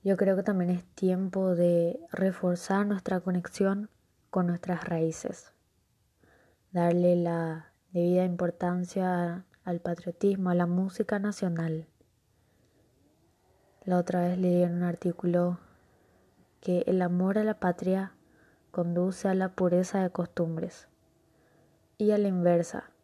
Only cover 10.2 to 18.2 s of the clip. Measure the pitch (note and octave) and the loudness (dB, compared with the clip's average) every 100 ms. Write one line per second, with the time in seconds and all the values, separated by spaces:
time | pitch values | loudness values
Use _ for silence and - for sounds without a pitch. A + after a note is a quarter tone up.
10.2 | G3+ F#3+ F3+ F3 F3 F3+ F#3+ - G#3+ G#3 | 0 2 2 2 2 0 -2 -4 -4 -2
11.2 | G3+ G3+ F#3 E3 E3 D#3+ D#3+ _ _ _ | -4 -4 -4 -2 -4 -6 -10 _ _ _
12.2 | _ _ _ _ _ _ _ _ _ _ | _ _ _ _ _ _ _ _ _ _
13.2 | _ _ _ _ _ _ - F3+ F3 F3+ | _ _ _ _ _ _ -2 0 0 0
14.2 | F3 F3+ F3+ F3 F3 F3 F3 E3+ F3 E3+ | 0 0 2 4 2 0 -2 -2 -4 -2
15.2 | F3 F3 F3 F3+ - _ _ _ _ _ | 0 2 0 -2 -10 _ _ _ _ _
16.2 | _ _ _ _ - F3+ - F#3 F3+ F3 | _ _ _ _ -2 0 2 0 2 0
17.2 | F#3 G3+ G#3+ G#3+ F#3 F3 F#3 F#3+ G3 _ | 0 0 0 0 -2 0 -2 -2 -4 _